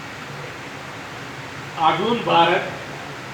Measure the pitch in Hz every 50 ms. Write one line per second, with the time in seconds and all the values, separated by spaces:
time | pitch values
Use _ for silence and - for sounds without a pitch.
0 | - - - - - - - - - - - - - - - - - - - -
1 | - - - - - - - - - - - - - - - - 165 160 156 165
2 | 202 226 240 226 190 165 170 165 170 175 180 185 175 - - - - - - -
3 | - - - - - -